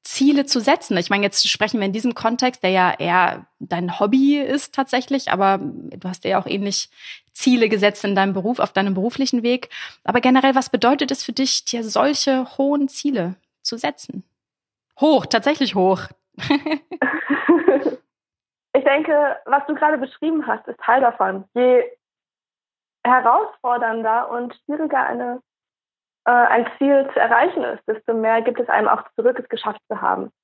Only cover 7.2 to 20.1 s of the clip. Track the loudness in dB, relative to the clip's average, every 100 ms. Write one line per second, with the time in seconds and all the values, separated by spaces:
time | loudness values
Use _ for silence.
7.2 | _ -2 2 4 2 4 2 2 0 0
8.2 | 0 0 -4 -2 -2 0 -2 0 -2 -2
9.2 | -2 0 0 -2 -4 -16 -16 -8 -2 2
10.2 | 4 4 4 2 0 2 2 2 -2 -4
11.2 | -6 -4 -2 -2 -4 -6 -2 0 2 0
12.2 | 0 0 -2 -2 0 0 -2 -2 -4 -2
13.2 | -4 -6 _ _ -8 -6 -6 -6 -12 -12
14.2 | -16 _ _ _ _ _ _ _ 4 4
15.2 | 2 0 0 0 -2 2 2 2 -4 -18
16.2 | _ -14 -2 -2 0 -8 _ -4 -4 -4
17.2 | -4 -4 2 4 4 2 0 -6 _ _
18.2 | _ _ _ _ _ 0 2 2 2 0
19.2 | 0 -4 -2 -2 0 -2 0 0 -6